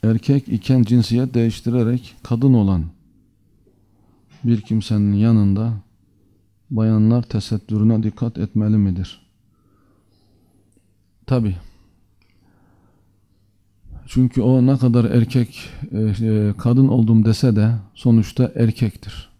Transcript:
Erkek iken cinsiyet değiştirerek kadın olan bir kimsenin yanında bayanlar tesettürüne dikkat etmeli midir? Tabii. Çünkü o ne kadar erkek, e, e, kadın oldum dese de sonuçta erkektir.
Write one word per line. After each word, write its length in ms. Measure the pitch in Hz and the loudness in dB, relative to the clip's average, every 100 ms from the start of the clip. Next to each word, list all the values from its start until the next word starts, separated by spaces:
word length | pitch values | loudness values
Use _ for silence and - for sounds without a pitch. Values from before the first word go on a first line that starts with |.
Erkek 440 | 110 113 - 139 - | 0 -2 0 -2 0
iken 360 | 110 - 131 | -6 0 0
cinsiyet 500 | 104 123 107 117 127 | 4 2 2 -2 -2
değiştirerek 800 | 123 117 107 - 123 113 123 - - | -2 -2 -2 -4 -2 0 -2 -6 -20
kadın 300 | - 117 135 | -6 0 2
olan 320 | 123 98 92 80 - _ _ _ _ _ _ _ _ _ _ _ _ _ _ | 4 2 0 -4 -12 _ _ _ _ _ _ _ _ _ _ _ _ _ _
bir 180 | 120 117 | -2 -2
kimsenin 520 | - 110 104 107 104 | -2 -4 -2 -2 0
yanında 600 | 101 113 113 101 98 113 110 - _ _ _ _ _ _ _ _ | 2 2 2 2 0 -4 -8 -12 _ _ _ _ _ _ _ _
bayanlar 500 | 110 110 110 107 120 | -2 0 2 4 2
tesettürüne 840 | 117 110 - 107 - 107 110 113 | -2 -8 -6 -8 -4 0 2 2
dikkat 340 | 110 - 117 - | -2 -4 -8 -6
etmeli 400 | 101 110 107 107 | -6 -4 0 0
midir? 520 | 98 90 85 - _ _ _ _ _ _ _ _ _ _ _ _ _ _ _ _ _ _ _ _ - | 0 -2 -8 -12 _ _ _ _ _ _ _ _ _ _ _ _ _ _ _ _ _ _ _ _ -4
Tabii. 300 | 127 110 90 - _ _ _ _ _ _ _ _ _ _ _ _ _ _ _ _ _ _ _ _ _ - - - | -2 -2 -4 -12 _ _ _ _ _ _ _ _ _ _ _ _ _ _ _ _ _ _ _ _ _ -20 -20 -8
Çünkü 340 | - 127 - | -2 0 0
o 240 | 113 131 123 | 0 2 2
ne 120 | 135 | 2
kadar 280 | 123 120 117 | 2 2 2
erkek, 640 | 120 113 131 117 - - - - | 0 0 -2 -4 -8 -18 -16 -10
e, 80 | 104 | -4
e, 540 | 110 98 113 107 104 101 | -4 -2 -2 0 -2 -2
kadın 300 | 117 123 135 | 0 2 4
oldum 380 | 117 113 113 107 | 2 4 4 4
dese 300 | 110 131 107 | 2 2 2
de 200 | 107 117 98 | 0 0 -8
sonuçta 580 | - 123 113 104 - 127 - | -4 2 2 2 -2 -2 0
erkektir. 760 | 113 107 110 - - - - _ | -2 0 -4 -4 -18 -18 -20 _